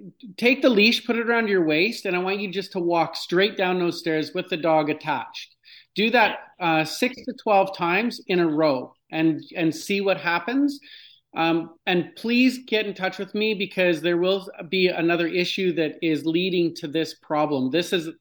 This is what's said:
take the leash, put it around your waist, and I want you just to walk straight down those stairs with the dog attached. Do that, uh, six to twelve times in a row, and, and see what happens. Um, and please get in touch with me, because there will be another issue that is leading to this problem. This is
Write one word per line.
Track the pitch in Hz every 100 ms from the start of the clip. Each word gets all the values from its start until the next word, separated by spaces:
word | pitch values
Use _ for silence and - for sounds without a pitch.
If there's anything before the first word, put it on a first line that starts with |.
| 196 - 214 180
take | 240 269
the | 277
leash, | 208 214 226 -
put | 226
it | 226
around | 233 220
your | 190
waist, | 160 151 208 233 202
and |
I | 180
want | 185 196
you | 202
just | 180 185
to | 190
walk | 175 170 165 -
straight | - 175 208 202
down | 185 180
those | 175 -
stairs | 170 156 147
with | 185 175
the | 180
dog | 165 156 151
attached. | 151 151 131 107 - - _ - - _
Do | - 226
that, | 240 208 - - -
uh, | 175 160
six | 156 - 254 -
to | - -
twelve | - 196 190 -
times | 170 185 233 - -
in | 180
a | 165
row, | 151 156 131 127 _ _
and, | 160 160 143 - 185
and | 165
see | 156 - 202
what | 196 185
happens. | 175 170 233 269 285 285 - - - _ _ -
Um, | 165 165 165 - -
and | 180 - -
please | 226 240 254 254 -
get | 214 202
in |
touch | 190 190 -
with | 190
me, | 208 214
because | 196 190 - 180 160
there | 165 170
will | 180 196 190 - 170
be | 190 180
another | 170 165 170 165
issue | 180 175 - 185
that | 160 156 -
is | 165 151
leading | 151 165 185 180 170 -
to | 160
this | 151 156
problem. | - - 151 151 143 127
This | 156 170
is | 185 160 -